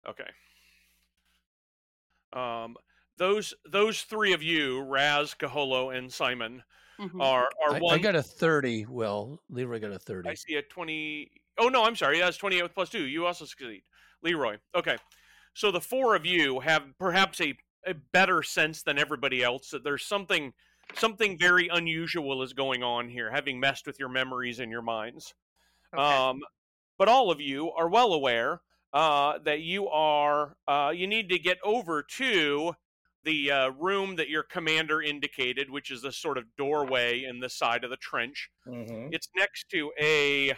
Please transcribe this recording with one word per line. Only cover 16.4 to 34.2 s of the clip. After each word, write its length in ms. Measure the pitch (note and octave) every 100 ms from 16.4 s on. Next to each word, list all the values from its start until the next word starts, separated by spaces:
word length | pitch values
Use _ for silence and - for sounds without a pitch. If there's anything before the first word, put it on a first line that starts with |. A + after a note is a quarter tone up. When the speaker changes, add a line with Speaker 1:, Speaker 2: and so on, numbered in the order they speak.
| C#3+ C3
Speaker 1:
have 240 | C3 D#3 C#3 -
perhaps 440 | F#3 F3+ F#3+ -
a, 120 | D#3+ C3+ _ _ F#3
a 100 | E3 B2+
better 280 | F#3 F#3 F3
sense 380 | C#3+ - D#3 D#3
than 160 | - C#3+
everybody 460 | D3 C#3+ C3+ B2+
else 280 | B2 B2+ -
that 120 | C#3+
there's 220 | C3+ C#3 -
something, 480 | G3+ F#3+ F3+ C#3 - _ _ -
something 440 | - A3+ G3+ G#3+ E3
very 300 | F3+ F3+ F3
unusual 760 | E3+ E3 D#3+ E3 F3 C#3+ C3+
is 120 | C3
going 280 | C3 C3+ B2+
on 280 | B2 A#2+ A#2+
here, 200 | A#2+ A2+
having 300 | C3 C#3 B2+
messed 260 | C3+ C3+ -
with 120 | -
your 80 | C3
memories 520 | C3 C3 B2+ B2 A#2
and 100 | A#2
your 100 | A#2
minds. 520 | A#2 A2+ A2 - - _ _ _ _ _ _
Speaker 2:
Okay. 80 | -
Speaker 1:
Um, 380 | C#3+ C#3 C3 C3 D3 _ _ _ _ _
but 120 | G3
all 200 | B3+ A3
of 120 | D3+
you 300 | C#3+ C#3 D#3+
are 180 | D#3+ E3+
well 240 | G#3+ B3
aware, 480 | D#3+ C3+ A#2 B2 F3 _ _ _
uh, 440 | C#3+ D#3+ D3 C#3+ D3+
that 160 | D3+ D3+
you 300 | E3 F#3+ G3+
are, 680 | D#3 D#3 D3 D3 D3 D3 - -
uh, 280 | C#3+ C#3+ F3
you 120 | F#3+
need 200 | A3 F#3+
to 120 | F3+
get 180 | E3 F3+
over 420 | G#3 A#3+ E3+ D#3
to 680 | - - C4 G3 D3+ C#3+ E3 D#3+ _ _ _ _
the, 260 | D#3 D#3 C#3+
uh, 200 | C#3 C3
room 460 | C3+ F3 G3 G3
that 120 | F3+